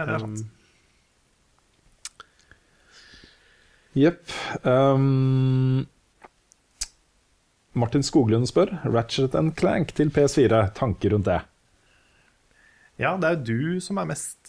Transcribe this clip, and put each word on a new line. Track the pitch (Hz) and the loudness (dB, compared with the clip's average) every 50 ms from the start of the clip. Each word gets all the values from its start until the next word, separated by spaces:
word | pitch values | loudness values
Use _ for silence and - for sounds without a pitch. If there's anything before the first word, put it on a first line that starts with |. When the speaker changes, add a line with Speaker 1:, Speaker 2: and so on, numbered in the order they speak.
| 160 131 | -4 -4
Speaker 1:
det | 110 | -4
er | 110 110 | -6 -6
Speaker 2:
Um, | 107 107 | -8 -10
Speaker 1:
sant. | 107 107 107 - _ _ _ _ _ _ _ _ _ _ _ _ _ _ _ _ _ _ _ _ _ _ _ _ _ _ _ _ _ - - - - - _ _ _ _ _ _ _ _ _ _ _ _ _ _ - - - - - - - _ _ _ _ _ _ _ _ _ _ _ _ - | -12 -12 -14 -18 _ _ _ _ _ _ _ _ _ _ _ _ _ _ _ _ _ _ _ _ _ _ _ _ _ _ _ _ _ -20 -20 -20 -20 -20 _ _ _ _ _ _ _ _ _ _ _ _ _ _ -20 -20 -20 -20 -20 -20 -20 _ _ _ _ _ _ _ _ _ _ _ _ 0
Speaker 3:
Jepp. | 135 139 165 175 - - - - - - - - - - | 2 2 2 2 0 -8 -14 -12 -10 -10 -10 -10 -4 -2
Ehm, | 131 127 131 135 139 135 135 135 135 135 131 131 131 131 131 131 131 131 131 131 131 131 131 135 - _ _ _ _ _ _ - - _ _ _ _ _ _ _ _ _ - - - _ _ _ _ _ _ _ _ _ _ _ _ _ _ _ _ - | 2 2 4 4 4 4 4 2 2 2 2 2 2 2 2 2 2 2 2 2 2 0 0 -2 -6 _ _ _ _ _ _ -20 -20 _ _ _ _ _ _ _ _ _ -14 -14 -14 _ _ _ _ _ _ _ _ _ _ _ _ _ _ _ _ -4
Martin | 127 117 110 - 143 135 | -2 -2 0 0 0 0
Skoglund | - - 160 123 110 110 117 127 120 | 2 2 2 4 4 2 2 0 0
spør, | - - 190 214 208 160 - | 2 0 0 0 -2 -4 -4
Ratchet | 123 110 117 113 - - - 135 131 - | -2 0 -2 -2 -2 -2 -2 -2 0 0
and | 156 160 160 160 - | 0 -2 -2 -2 0
Clank | - 190 - - - - - | 0 0 0 0 -2 -2 -2
til | - 151 151 - | -2 -2 0 2
P | 147 143 | 2 2
S | 139 - 156 | 2 4 4
fire, | 131 107 113 110 104 98 - | 4 4 4 4 2 0 -2
tanker | - 139 117 90 - - 98 107 | -4 -4 -4 -2 -2 -2 0 0
rundt | 104 90 | 0 0
det? | 98 90 80 - - _ _ _ _ _ _ _ _ _ _ _ _ _ _ _ _ _ _ _ _ _ _ _ _ _ _ _ _ _ - | 0 -2 -2 -4 -8 _ _ _ _ _ _ _ _ _ _ _ _ _ _ _ _ _ _ _ _ _ _ _ _ _ _ _ _ _ -6
Speaker 1:
Ja, | 123 147 180 190 | -4 -4 -2 -2
det | 165 160 | 0 -2
er | 175 | -2
jo | 165 123 | -2 -2
du | 113 113 117 147 165 180 185 | -2 -2 -2 -2 -2 -4 -4
som | 185 - 196 196 | -6 -6 -6 -6
er | 180 | -6
mest, | 160 151 - - - - - - | -6 -6 -8 -10 -12 -14 -14 -12